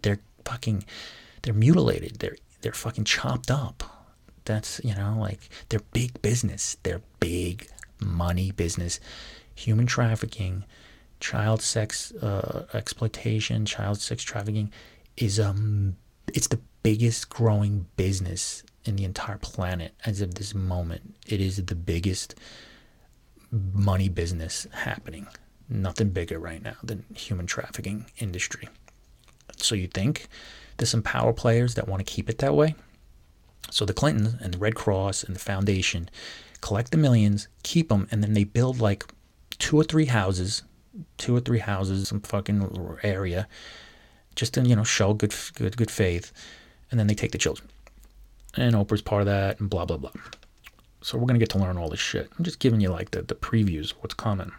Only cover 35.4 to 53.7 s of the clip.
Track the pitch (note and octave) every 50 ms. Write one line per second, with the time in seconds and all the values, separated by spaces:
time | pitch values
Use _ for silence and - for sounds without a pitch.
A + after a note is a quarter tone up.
35.4 | - - G2+ F#2+ G2 G2+ G2 F#2+ F#2 - - F2+ E2+ - - - - - - -
36.4 | - - - - - - G#2 G2+ A#2+ - - D#3+ D3+ C#3 B2 A2+ G#2+ G#2 G2+ G#2
37.4 | - - _ _ - - - E3+ D#3+ - A#2 G2+ F#2+ - - G#2 G#2 G#2 G#2+ G#2
38.4 | G2+ G2+ - A#2 A#2+ B2+ B2+ B2 B2 G#2 G2 - - - - - _ _ _ _
39.4 | - _ - - - - - D3+ D#3 D#3 - D#3+ D#3 C3+ B2 A2 G2 F#2+ G2 F2+
40.4 | F#2 F#2+ A2 - - - _ _ _ _ _ A3 D#3+ _ _ - - - A#2+ A#2+
41.4 | B2 - A#2 A2+ - - G2+ F#2+ G2 F#2+ G2 F#2+ G2 - - G#2 G2+ - - G#2
42.4 | G2 - G#2 G2+ G2 F#2 - F#2 F2 - D#2+ - - G#2 G2 F#2 G2 F#2 F2 F2+
43.4 | G#2+ - - - - - - - - - - - - - _ _ _ _ - -
44.4 | - - - C#3 B2+ B2 B2 G#2 G#2+ - - - G#2 F#2+ G#2+ G#2+ - G#2 - -
45.4 | - - - - A#2 G2 G2 A#2+ A#2 - - - G#2+ F2+ F2 E2+ - - - -
46.4 | - - - - - - _ _ - _ - A#2 G#2+ G#2 G#2+ G#2 - - - -
47.4 | - D#2+ D2+ - - - - - - - _ - - - _ - - - - -
48.4 | - - - - B2+ A#2+ A#2 G#2 G2+ - A2 G#2 - - G#2+ G2+ G2+ G2+ G2+ G2
49.4 | G2 G2 - - G#2 G2 - F2+ E2+ - - - C2+ C2 - - - - - -
50.4 | - - _ _ _ - _ _ _ _ _ _ - - - B2 A#2+ B2+ B2 A#2
51.4 | A2+ - - F#2+ G2 F2+ F#2 F2 E2+ D#2 D#2 - - - - - - - - -
52.4 | E3+ F3 - - - C3 A#2+ A2 G2+ F#2 F2+ E2 F2+ - - F2+ E2+ - - -
53.4 | - - - A2+ G#2+ G2